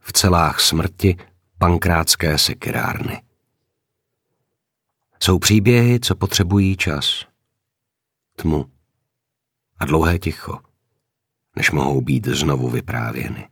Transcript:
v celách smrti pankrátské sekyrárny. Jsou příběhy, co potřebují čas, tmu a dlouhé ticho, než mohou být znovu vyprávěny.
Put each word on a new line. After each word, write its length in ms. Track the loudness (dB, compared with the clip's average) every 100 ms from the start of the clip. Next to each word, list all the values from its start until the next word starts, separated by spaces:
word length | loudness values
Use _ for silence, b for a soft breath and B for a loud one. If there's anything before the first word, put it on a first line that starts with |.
v 120 | -6
celách 480 | 0 4 4 2 0
smrti 560 | 0 0 -2 0 0 0 B _ _ 0
pankrátské 800 | 2 4 2 0 0 0 0 0
sekyrárny. 840 | -2 -4 -6 -4 -6 -6 -8 -10 -14 _ _ _ _ _ _ _ _ _ _ _ _ _ _ _ _ _ _ _
Jsou 160 | 0 2
příběhy, 600 | 4 4 4 4 4 2
co 140 | 0
potřebují 600 | -2 -2 0 2 2 2 0
čas, 480 | -4 -4 -4 -6 -10 _ _ _ _ _ _ _ _ _ _ -6
tmu 280 | -2 -2 -4 _ _ _ _ _ _ _ _ _ _ -8
a 60 |
dlouhé 340 | -2 2 2 0
ticho, 400 | -4 -8 -12 -14 -16 _ _ _ _ _ _ _ _ -4
než 140 | 0
mohou 300 | 0 0 0
být 260 | 0 -2 -2
znovu 440 | -2 0 0 -2
vyprávěny. 800 | -4 -6 -6 -6 -6 -8 -10 -14